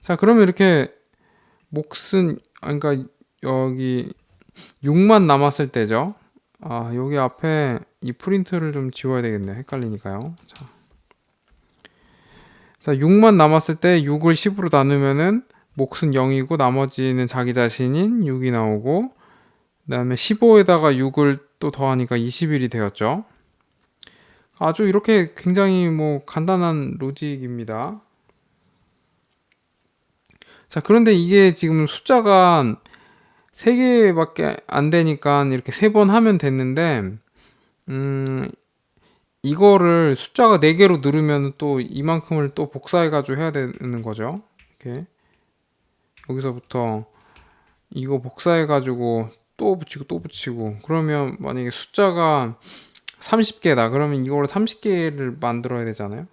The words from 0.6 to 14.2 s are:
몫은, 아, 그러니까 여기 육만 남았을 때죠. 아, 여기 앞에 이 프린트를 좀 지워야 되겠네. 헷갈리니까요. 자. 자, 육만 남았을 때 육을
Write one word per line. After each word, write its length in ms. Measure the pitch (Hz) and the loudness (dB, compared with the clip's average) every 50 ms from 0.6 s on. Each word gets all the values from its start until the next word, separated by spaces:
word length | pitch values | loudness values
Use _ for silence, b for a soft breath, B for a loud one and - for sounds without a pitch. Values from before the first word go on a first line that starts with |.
| 196 190 175 147 131 - - _ _ _ _ _ _ _ _ _ _ _ _ _ _ _ | 4 4 4 4 2 -2 -6 _ _ _ _ _ _ _ _ _ _ _ _ _ _ _
몫은, 680 | 151 151 151 - - - - - - 190 185 165 147 - _ _ _ _ - | -8 -8 -8 -8 -12 -14 -10 -2 0 0 0 0 -2 -6 _ _ _ _ -8
아, 100 | 151 147 | -6 -6
그러니까 340 | 147 147 151 143 131 131 120 _ _ _ _ _ _ - | -4 -2 -2 -2 -2 -4 -10 _ _ _ _ _ _ -6
여기 680 | 127 131 131 131 131 127 131 131 127 127 123 120 - - _ _ _ _ _ _ _ _ B B B B B - | -4 -2 -2 -2 -4 -4 -4 -4 -4 -2 -4 -4 -8 -12 _ _ _ _ _ _ _ _ B B B B B -2
육만 440 | 139 147 170 190 208 220 214 190 | 0 4 4 6 6 6 6 6
남았을 420 | 156 143 139 139 143 139 - 151 131 | 6 4 4 4 2 0 -2 -6 -4
때죠. 460 | - 123 110 104 113 113 143 185 208 _ _ _ _ _ _ _ _ _ | -2 -2 -2 0 0 -2 -2 -4 -8 _ _ _ _ _ _ _ _ _
아, 300 | - 160 120 117 117 117 120 | -14 -10 -8 -8 -8 -6 -6
여기 240 | 123 127 135 147 143 | -6 -6 -4 -2 -2
앞에 600 | 135 123 - - - 160 156 151 147 139 120 113 - _ _ _ | -2 -2 -4 -4 -4 -2 -2 0 -2 -2 -4 -6 -8 _ _ _
이 120 | - 123 123 | -12 -12 -12
프린트를 600 | _ - 190 190 196 185 - 185 175 160 156 147 | _ -4 -2 -2 -2 -2 -2 -4 -4 -4 -4 -6
좀 180 | 143 135 131 | -6 -6 -8
지워야 300 | 123 - - 131 131 127 | -8 -8 -6 -4 -4 -2
되겠네. 320 | 120 117 110 104 98 95 98 | -2 -4 -4 -4 -6 -8 -8
헷갈리니까요. 840 | 113 131 - - 135 123 113 107 101 _ 98 95 101 120 160 170 170 _ | -12 -12 -10 -8 -8 -6 -6 -8 -8 _ -10 -10 -10 -10 -12 -14 -16 _
자. 200 | _ - - 139 131 _ _ _ _ _ _ _ _ _ _ _ _ _ _ _ _ _ _ _ _ _ b b b b b b b b b b b b b b b b b b b b b | _ -20 -20 -20 -20 _ _ _ _ _ _ _ _ _ _ _ _ _ _ _ _ _ _ _ _ _ b b b b b b b b b b b b b b b b b b b b b
자, 160 | _ - 147 | _ -4 -2
육만 400 | 131 143 160 190 208 220 226 208 | 0 4 4 6 8 8 8 8
남았을 400 | 180 156 151 156 160 151 - 160 | 8 6 6 6 2 2 0 -6
때 260 | 156 - 175 180 170 147 | 0 2 2 2 2 2
육을 320 | 139 147 151 | 0 -2 0